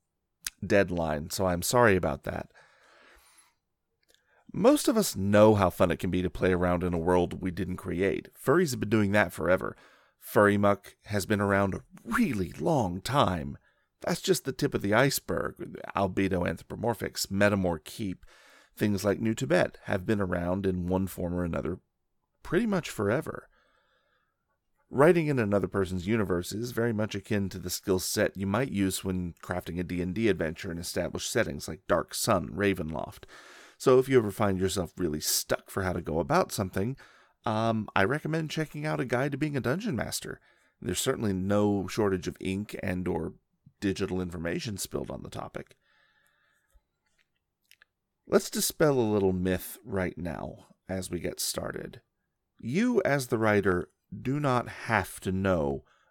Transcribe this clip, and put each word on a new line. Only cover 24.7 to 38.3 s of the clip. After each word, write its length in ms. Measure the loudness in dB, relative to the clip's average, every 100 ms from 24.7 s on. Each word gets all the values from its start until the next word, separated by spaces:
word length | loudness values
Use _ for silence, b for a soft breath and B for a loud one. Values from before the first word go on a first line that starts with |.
| _ -4
Writing 380 | 4 6 6 4
in 100 | 2
another 300 | 4 2 2
person's 400 | 0 -2 -2 0
universe 420 | 0 2 0 -2
is 220 | -6 -6
very 200 | -2 -2
much 220 | 0 -2
akin 340 | -4 -4 -2 -2
to 100 | -6
the 100 | -8
skill 300 | -6 0 0
set 360 | 0 0 0 0
you 80 |
might 280 | -2 0 0
use 320 | 0 0 0
when 300 | -2 -4 -4 -8
crafting 380 | -8 -6 -6 -6
a 60 |
D 180 | -4 -4
and 100 | -4
D 140 | 0 2
adventure 460 | 2 -2 -6 -8
in 60 | -8
established 520 | -6 -4 -4 -4 -4
settings 380 | -2 -2 -4 -10
like 180 | -8 -2
Dark 260 | -2 -2
Sun, 360 | -4 0 0 0
Ravenloft. 720 | 0 0 0 -2 -6 -8 -12 -20 B B B B B
So 220 | 6 6
if 80 | 6
you 100 | 4
ever 140 | 4
find 260 | 0 0 2
yourself 360 | 0 0 -4 -4
really 240 | -4 -2
stuck 500 | -2 -2 -2 -4 -4
for 140 | -4
how 80 | -2
to 100 | -2
go 160 | -2 -2
about 320 | 2 0 0
something, 460 | -2 -4 -2 -4 -6 B B B B -4
um, 420 | 0 0 0 0
I 80 | 2
recommend 480 | 2 0 -2